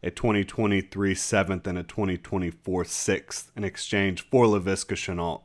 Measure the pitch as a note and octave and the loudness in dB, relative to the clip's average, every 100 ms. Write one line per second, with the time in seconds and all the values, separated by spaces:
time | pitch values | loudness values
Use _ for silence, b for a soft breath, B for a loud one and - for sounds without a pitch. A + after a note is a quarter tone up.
0 | - - A#2 G#2 F#2+ - G#2+ G2 F#2+ - | -6 -2 2 2 2 0 2 2 0 0
1 | G2 F#2+ - G#2+ F2+ F#2 F#2+ F2+ E2+ - | 0 0 2 2 2 -2 -4 -6 -6 -4
2 | G2 F2+ - G2 F2 E2+ - F#2 E2+ - | -2 -2 -4 -2 -2 -6 -4 -4 -2 -4
3 | - F#2+ - - - - G2+ - - G#2 | 0 -2 -2 -12 -12 -6 -6 -6 -2 0
4 | G2 F2 - B2+ A#2 G#2 F#2 F#2+ - F#2 | 0 -2 0 4 6 4 2 -2 -2 -6
5 | - F2 E2+ D#2 | -4 -4 -4 -6